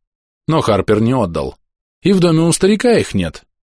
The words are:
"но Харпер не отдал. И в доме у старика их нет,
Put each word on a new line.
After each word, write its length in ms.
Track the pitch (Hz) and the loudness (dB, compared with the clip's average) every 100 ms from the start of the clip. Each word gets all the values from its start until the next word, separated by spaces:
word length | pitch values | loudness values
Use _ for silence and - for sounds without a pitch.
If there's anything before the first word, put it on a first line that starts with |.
| _ _ _ _ - | _ _ _ _ -4
"но 140 | 156 | -2
Харпер 400 | 120 101 95 107 | 0 0 0 0
не 140 | 113 | 0
отдал. 420 | 131 98 80 65 - _ _ _ _ | 0 -2 -4 -8 -12 _ _ _ _
И 100 | 180 | 0
в 80 | 190 | 2
доме 200 | 170 160 | 2 2
у 120 | 165 | 0
старика 400 | - 190 214 247 | 0 0 0 2
их 220 | 202 98 | 0 0
нет, 300 | 98 82 - _ _ | -4 -6 -8 _ _